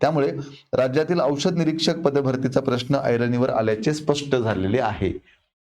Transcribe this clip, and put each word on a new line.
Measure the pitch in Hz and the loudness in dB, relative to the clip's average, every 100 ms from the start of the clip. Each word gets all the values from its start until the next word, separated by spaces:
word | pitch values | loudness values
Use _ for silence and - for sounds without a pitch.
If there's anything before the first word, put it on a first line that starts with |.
त्यामुळे | - 156 139 - - - _ | 0 2 0 -2 -10 -16 _
राज्यातील | 123 127 139 156 175 | 0 2 2 0 2
औषध | 135 143 185 | 0 0 0
निरीक्षक | 165 160 160 - 165 | 0 0 0 0 0
पदभरतीचा | 143 139 131 127 131 131 | 2 2 0 0 0 0
प्रश्न | 123 120 120 139 | 0 -2 0 0
ऐरणीवर | 120 120 120 120 131 | 2 0 0 0 0
आल्याचे | - 110 107 127 | 0 0 0 -2
स्पष्ट | 151 - 143 143 131 | -2 -2 -2 0 0
झालेले | 113 92 95 123 | 0 0 0 0
आहे." | 110 101 92 - - _ _ _ _ | -2 -2 -4 -4 -14 _ _ _ _